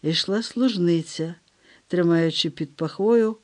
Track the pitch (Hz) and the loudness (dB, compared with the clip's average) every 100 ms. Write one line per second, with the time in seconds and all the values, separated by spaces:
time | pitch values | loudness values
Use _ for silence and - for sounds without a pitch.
0 | 151 165 - 202 220 240 254 202 175 165 | -2 -2 -2 -4 -4 0 0 2 2 2
1 | 160 - 160 170 _ _ _ _ _ 175 | -2 -8 -8 -8 _ _ _ _ _ 0
2 | 170 165 165 160 160 - 151 - 160 - | 4 4 2 0 -4 -4 -10 -6 -8 -2
3 | 202 233 220 220 | 2 4 2 -2